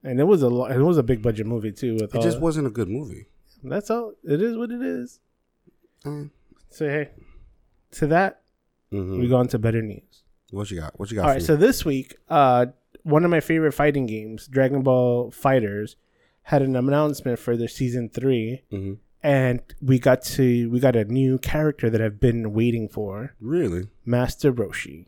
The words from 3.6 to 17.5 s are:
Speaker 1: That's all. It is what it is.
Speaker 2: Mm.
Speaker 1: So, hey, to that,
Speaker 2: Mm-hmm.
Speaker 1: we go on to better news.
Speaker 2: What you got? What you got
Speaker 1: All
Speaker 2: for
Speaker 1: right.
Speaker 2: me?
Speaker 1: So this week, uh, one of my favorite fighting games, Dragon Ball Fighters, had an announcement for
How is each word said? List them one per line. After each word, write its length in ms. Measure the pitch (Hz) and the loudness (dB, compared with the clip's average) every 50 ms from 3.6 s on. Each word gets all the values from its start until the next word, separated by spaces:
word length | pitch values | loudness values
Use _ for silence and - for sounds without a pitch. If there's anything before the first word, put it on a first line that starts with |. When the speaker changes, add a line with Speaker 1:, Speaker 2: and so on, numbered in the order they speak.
Speaker 1:
That's 280 | - 127 - 196 202 - | -14 -8 -8 -8 -4 -4
all. 220 | 220 233 233 220 208 _ _ | -4 -4 -4 -8 -12 _ _
It 180 | 160 147 151 | -2 0 0
is 140 | 196 233 233 | 0 -2 -2
what 160 | 226 233 226 | -4 -6 -6
it 100 | 240 240 | -6 -8
is. 380 | 247 262 - 254 247 247 - _ _ _ _ _ _ _ _ _ _ _ _ _ _ _ _ _ _ | -6 -6 -6 -8 -10 -12 -16 _ _ _ _ _ _ _ _ _ _ _ _ _ _ _ _ _ _
Speaker 2:
Mm. 240 | 143 147 147 147 147 _ _ _ _ - _ _ - | -12 -10 -10 -12 -14 _ _ _ _ -20 _ _ -20
Speaker 1:
So, 180 | _ - 156 147 | _ -6 -6 -4
hey, 220 | 139 151 - - - - - - - - - - _ _ _ _ _ _ _ _ | -4 -4 -6 -8 -12 -20 -20 -20 -20 -20 -20 -20 _ _ _ _ _ _ _ _
to 160 | - - - 147 | -6 -4 0 2
that, 340 | 160 170 196 180 - _ _ _ _ _ _ _ _ _ _ _ - | 2 2 2 0 -2 _ _ _ _ _ _ _ _ _ _ _ -8
Speaker 2:
Mm-hmm. 260 | 101 95 90 98 95 | -6 -6 -4 -2 -2
Speaker 1:
we 80 | 123 120 | 0 2
go 80 | 127 | 4
on 140 | 123 123 123 | 4 2 2
to 100 | - 120 | 0 0
better 220 | 107 113 113 117 | 0 0 0 0
news. 420 | 110 107 101 - _ _ _ _ _ _ _ _ _ _ | -4 -6 -10 -14 _ _ _ _ _ _ _ _ _ _
Speaker 2:
What 200 | - 98 101 95 | -10 -10 -8 -8
you 80 | 95 87 | -8 -10
got? 180 | 78 78 - - | -10 -12 -10 -12
What 140 | 101 101 | -10 -8
you 40 | 113 | -4
got 80 | 107 90 | -2 2
Speaker 1:
All 40 | 156 | 2
Speaker 2:
for 60 | 135 | 2
Speaker 1:
right. 80 | 135 | 2
Speaker 2:
me? 40 | - | 4
Speaker 1:
So 120 | - 160 147 | 2 4 6
this 260 | 175 240 262 - - | 6 4 4 2 -2
week, 320 | 165 143 131 131 - - _ _ _ | -2 -2 -4 -4 -8 -16 _ _ _
uh, 380 | 165 156 143 131 123 123 123 123 135 _ _ _ _ - _ | 2 4 6 6 6 4 2 0 -2 _ _ _ _ -16 _
one 220 | 170 147 156 170 | 2 2 4 4
of 40 | 175 | 4
my 100 | 170 160 | 2 2
favorite 320 | - - 165 160 160 151 135 | 2 0 0 2 2 0 2
fighting 320 | - 147 151 143 143 131 | 2 2 2 2 0 -2
games, 420 | 117 107 110 107 110 110 110 - - | -4 -6 -8 -10 -10 -14 -14 -16 -4
Dragon 340 | 131 131 135 131 139 139 | 0 2 2 2 2 0
Ball 480 | 135 135 127 127 123 123 120 120 123 113 | 2 2 4 4 4 4 2 0 -2 -4
Fighters, 680 | - - - 139 135 131 113 101 101 104 107 107 - _ _ _ _ _ _ _ _ _ _ | -8 -2 0 2 2 2 2 0 -4 -6 -8 -8 -12 _ _ _ _ _ _ _ _ _ _
had 180 | - - 143 | 0 0 2
an 140 | 135 135 131 127 | 2 2 0 0
announcement 600 | 123 135 139 147 151 151 143 - - 131 120 113 | 0 2 2 2 2 0 -2 -4 -4 -6 -6 -4
for 200 | - - | -2 -4